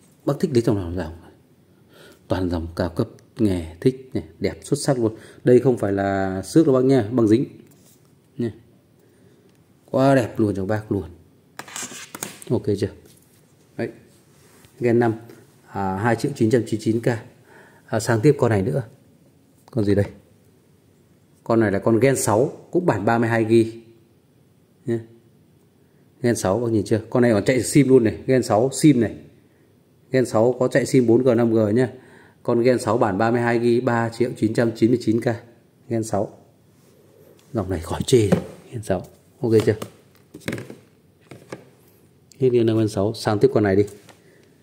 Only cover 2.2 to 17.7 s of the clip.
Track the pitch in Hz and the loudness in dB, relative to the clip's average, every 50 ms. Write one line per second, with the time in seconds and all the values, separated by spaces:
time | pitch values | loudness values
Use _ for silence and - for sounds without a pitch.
2.2 | _ _ 98 92 92 87 87 82 82 82 - - 95 85 - - 117 - - - | _ _ -4 -4 -2 -4 -4 -6 -6 -8 -6 -6 -6 -4 -4 -6 -6 -6 -8 -20
3.2 | _ _ _ - 113 101 90 87 80 78 - - - 131 127 - - - - 104 | _ _ _ -2 -2 0 0 -2 -6 -10 -16 -2 -2 -2 -2 -2 -16 -10 -10 -10
4.2 | 85 - - - - 95 - - - - 143 139 - - 139 123 113 110 113 - | -10 -10 -12 -6 -6 -6 -6 -6 -6 -6 -6 -4 -2 -4 -2 0 -2 -4 -4 -6
5.2 | - - - - - 131 123 123 127 135 123 110 113 101 98 98 98 98 98 98 | -20 -20 -20 -4 2 4 4 4 4 2 0 0 -2 -2 -2 -2 0 -2 -2 -2
6.2 | 98 95 95 95 95 - - 160 160 147 131 127 127 135 135 131 107 104 123 123 | -2 -4 -4 -8 -8 0 2 2 4 4 2 2 4 4 2 2 0 0 0 0
7.2 | 113 101 107 123 147 - - - - - - _ _ - _ _ _ _ _ _ | 4 4 4 2 2 -4 -10 -20 -20 -20 -20 _ _ -20 _ _ _ _ _ _
8.2 | _ _ _ - 120 113 - - _ _ _ _ _ _ _ _ _ _ _ _ | _ _ _ -8 -8 -8 -8 -12 _ _ _ _ _ _ _ _ _ _ _ _
9.2 | _ _ _ _ _ _ _ _ _ _ _ _ _ - - 127 135 139 139 135 | _ _ _ _ _ _ _ _ _ _ _ _ _ -4 -2 2 2 4 4 2
10.2 | 110 104 - - 110 101 95 95 95 95 107 107 107 - 107 98 87 82 - - | 0 -2 -2 -2 0 0 0 -4 -2 -2 -4 -4 -4 -4 -4 -4 -4 -8 -16 -20
11.2 | - _ _ _ _ _ _ - - - - - - - - - - - - - | -20 _ _ _ _ _ _ -20 -20 -16 -14 -14 -14 -14 -14 -18 -18 -18 -14 -14
12.2 | - - - - - - 127 104 - 107 101 98 104 95 - - - - - _ | -14 -14 -14 -20 -6 -4 -4 -4 -2 -2 -2 -2 -4 -6 -8 -14 -20 -20 -20 _
13.2 | _ _ _ _ _ _ _ _ _ _ _ - 110 113 - - - _ _ _ | _ _ _ _ _ _ _ _ _ _ _ -10 -10 -10 -10 -16 -20 _ _ _
14.2 | _ _ _ _ _ _ _ - - - _ - 120 120 117 120 120 117 110 - | _ _ _ _ _ _ _ -20 -20 -20 _ -4 -2 0 2 2 2 0 -2 -4
15.2 | - - - - - _ _ _ _ - - 98 98 95 95 98 107 120 113 110 | -10 -20 -20 -20 -20 _ _ _ _ -14 -8 -6 -4 -4 -4 -2 0 0 0 0
16.2 | - 143 143 - 113 110 123 120 110 - 113 107 - 113 107 117 113 139 120 110 | -2 -6 -2 -2 0 2 2 0 0 -2 -8 -4 -2 -2 -2 0 -2 -2 -4 -4
17.2 | - - - _ _ _ - - - - | -8 -16 -20 _ _ _ -20 -20 -20 -20